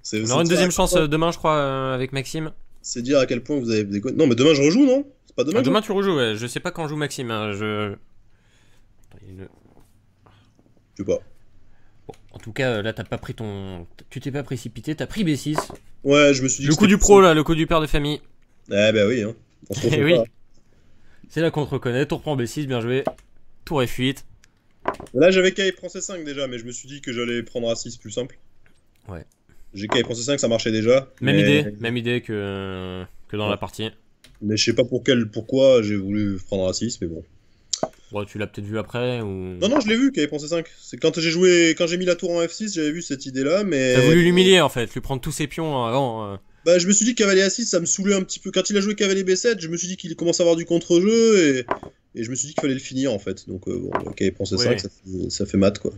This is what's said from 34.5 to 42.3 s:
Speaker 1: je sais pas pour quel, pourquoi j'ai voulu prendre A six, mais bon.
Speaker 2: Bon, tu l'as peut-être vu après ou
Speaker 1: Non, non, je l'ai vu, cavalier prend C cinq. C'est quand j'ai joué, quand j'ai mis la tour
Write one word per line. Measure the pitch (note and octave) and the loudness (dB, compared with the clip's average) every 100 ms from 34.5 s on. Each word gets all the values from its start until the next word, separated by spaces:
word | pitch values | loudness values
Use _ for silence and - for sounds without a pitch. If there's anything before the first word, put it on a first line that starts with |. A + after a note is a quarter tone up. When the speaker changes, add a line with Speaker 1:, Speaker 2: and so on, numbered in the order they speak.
| G#2+ | 0
Speaker 1:
je | |
sais | - | 0
pas | A#2 | 2
pour | B2 B2 | 0 0
quel, | B2+ B2 G#2+ | 2 2 0
pourquoi | A2+ G#2 C3 C3+ B2 | -6 -2 4 6 6
j'ai | G#2 G#2 | 2 -2
voulu | F#2+ G#2 G2+ F#2+ - | -2 -2 -2 -4 -6
prendre | G2 F#2 | -2 -2
A | |
six, | F#2 A2+ - | -2 -6 -6
mais | E2+ | -8
bon. | D#2+ - _ _ _ _ - - _ _ | -10 -14 _ _ _ _ -8 -8 _ _
Speaker 2:
Bon, | G#2 | -10
tu | G2+ G#2 | -8 -8
l'as | G2+ | -8
peut-être | - G2+ | -8 -8
vu | A2 | -8
après | G#2 A#2+ B2 B2 | -6 -4 -4 -4
ou | G#2+ | -6
Speaker 1:
Non, | F#2+ F#2 F2+ G3+ | -8 -8 -4 0
non, | D4 | 0
je | G#3+ | 0
l'ai | A3+ | 0
vu, | C4+ | 0
cavalier | C4 D3 | 0 -2
prend | D3+ | -4
C | D3 | -4
cinq. | E3 D#3+ - | -6 -6 -18
C'est | - - | -18 -2
quand | D#3+ D#3+ | 0 0
j'ai | E3 | -2
joué, | E3 F#3 F3 E3 D#3+ | 4 4 6 4 4
quand | E3+ | 0
j'ai | F3 | 0
mis | F3+ | 0
la | F3 | 0
tour | F#3 | -2